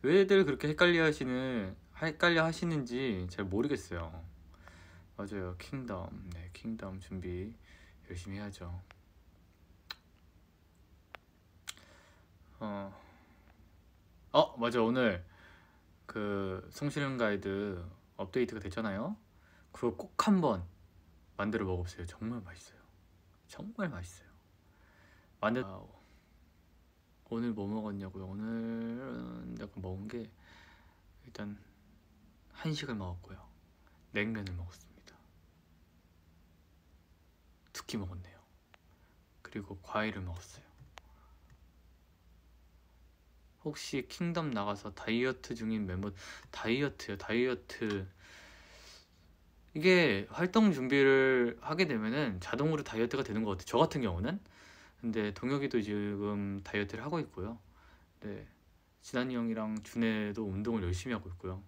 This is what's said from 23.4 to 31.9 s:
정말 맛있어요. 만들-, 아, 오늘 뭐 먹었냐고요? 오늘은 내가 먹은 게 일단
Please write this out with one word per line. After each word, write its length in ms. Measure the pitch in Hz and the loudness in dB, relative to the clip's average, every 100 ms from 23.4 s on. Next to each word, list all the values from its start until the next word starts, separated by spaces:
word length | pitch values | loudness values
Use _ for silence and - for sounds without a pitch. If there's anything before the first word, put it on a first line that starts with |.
| - | -20
정말 420 | - 208 226 180 | -14 -10 -4 -4
맛있어요. 380 | 117 87 - - - _ _ - - - - - - - - | -4 -10 -14 -20 -20 _ _ -20 -20 -20 -20 -20 -20 -20 -2
만들-, 240 | 104 123 | 0 0
아, 220 | 98 95 101 - - - _ - - - - - _ _ _ _ - | -2 -10 -14 -20 -20 -20 _ -20 -20 -20 -20 -20 _ _ _ _ -6
오늘 220 | 117 120 | -2 -2
뭐 160 | 107 98 | -2 -2
먹었냐고요? 580 | 110 107 101 95 95 | -2 -4 -6 -8 -8
오늘은 1300 | 95 101 110 113 113 113 117 117 131 120 120 120 120 | -8 -6 -4 -4 -4 -4 -6 -6 -8 -8 -8 -10 -10
내가 160 | 117 110 | -10 -10
먹은 320 | - 92 95 107 | -8 -8 -6 -6
게 240 | 120 110 - - - - - - _ - - | -8 -10 -14 -20 -20 -20 -20 -20 _ -20 -20
일단 340 | 123 - 104 104 - - - | -16 -10 -10 -10 -16 -20 -20